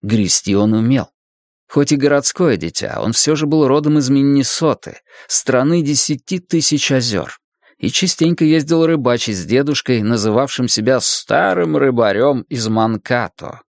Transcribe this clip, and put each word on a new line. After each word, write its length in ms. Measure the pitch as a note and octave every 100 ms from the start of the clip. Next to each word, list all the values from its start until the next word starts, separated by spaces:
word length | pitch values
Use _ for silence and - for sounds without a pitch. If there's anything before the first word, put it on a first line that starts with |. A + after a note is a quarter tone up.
грести 520 | G2+ A2 F#2+ - -
он 180 | G2 G#2+
умел. 380 | A2 A2+ F2 D2 _ _ _ _ _ _
Хоть 240 | D3 C#3+
и 40 | D3
городское 600 | C#3 C#3+ C#3+ - F#3+ F3+
дитя, 440 | E2+ - - -
он 120 | A#1
все 240 | A#2 - D3+
же 100 | D3+
был 200 | D#3 C#3
родом 320 | C#3+ D3+ D3+
из 120 | B2+
Миннесоты, 920 | C#3 C#3 C#3+ C3 - D#3+ B2 - - _ - -
страны 540 | - - B2 C3+ E3+
десяти 580 | C#3+ D3 - D3 - F#3
тысяч 500 | F3+ E3+ D3 D3 -
озер, 480 | C3+ A#2+ G2+ C2+ - _ _ _ _
и 120 | G#2
частенько 540 | - F#3 - E3 E3+
ездил 420 | D#3 D#3+ D3 E3 D#3+
рыбачить 500 | E3 B2 A#2+ - G2+
с 80 |
дедушкой, 580 | E2+ A#2+ C#3+ D3 - B2
называвшим 680 | G#2+ A#2 G#2+ A2 C3+ - B2
себя 320 | - A2 B2+
старым 760 | - - - B2 G3 F3+ E3+ D3+
рыбарем 680 | C#3 A#2+ A2 G2+ C3+ C3+
из 240 | G#2 B2+ A2
Манкато. 920 | A2 A2+ A2 - B2 G#2+ - C#2+ - _